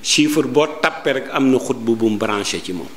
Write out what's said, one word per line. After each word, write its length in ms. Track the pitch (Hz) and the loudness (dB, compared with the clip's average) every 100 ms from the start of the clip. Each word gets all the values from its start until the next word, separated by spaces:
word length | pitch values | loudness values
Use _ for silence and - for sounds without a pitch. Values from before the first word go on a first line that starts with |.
Chiffre 460 | - - 151 156 135 | 0 2 2 2 2
boo 180 | 127 151 - | 2 0 0
tàppe 320 | 165 - 151 | -2 0 -2
rek 140 | 135 - | -2 -2
am 200 | 143 135 | 0 4
na 80 | 127 | 2
xutbu 360 | - 120 113 113 | 2 -2 0 2
bu 140 | 113 | 2
mu 80 | 104 | 2
branché 420 | 107 104 98 85 | 0 -2 -2 -6
ci 100 | 87 | -6
moom. 140 | 90 67 | -8 -8